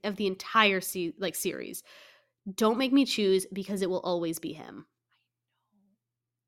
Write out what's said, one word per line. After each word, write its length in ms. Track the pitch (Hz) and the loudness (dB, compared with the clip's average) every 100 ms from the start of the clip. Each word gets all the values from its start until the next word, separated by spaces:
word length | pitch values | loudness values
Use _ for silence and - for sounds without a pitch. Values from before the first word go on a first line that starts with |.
of 120 | 208 196 | -6 -2
the 120 | 202 | -2
entire 520 | 190 - 226 208 190 | -2 0 6 6 4
se-, 340 | - 185 170 - | -2 -4 -4 -4
like, 160 | 185 - | -6 -4
series. 460 | 180 65 - 175 - - - - _ _ 196 | -4 -4 -8 -12 -16 -20 -20 -20 _ _ -10
"Don't 240 | 190 220 233 | 2 2 4
make 160 | 262 | 4
me 120 | 277 254 | 4 4
choose 420 | - 196 190 - | 2 4 4 2
because 300 | 196 190 202 | -8 -4 -2
it 80 | 185 | -2
will 120 | 180 | -2
always 360 | 185 175 170 160 | -2 -2 -2 -4
be 140 | 160 | -8
him." 320 | 156 - 98 - _ _ _ _ _ _ _ _ 202 _ 202 _ _ _ _ | -12 -14 -16 -20 _ _ _ _ _ _ _ _ _ _ _ _ _ _ _